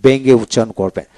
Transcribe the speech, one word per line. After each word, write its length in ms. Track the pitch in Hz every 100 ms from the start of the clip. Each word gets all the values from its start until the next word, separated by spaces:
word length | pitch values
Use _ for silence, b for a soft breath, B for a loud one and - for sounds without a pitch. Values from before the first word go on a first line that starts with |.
ব্যঙ্গে 320 | 135 135 131
উচ্চারণ 360 | 120 110 127 110
করবেন। 340 | - 95 - -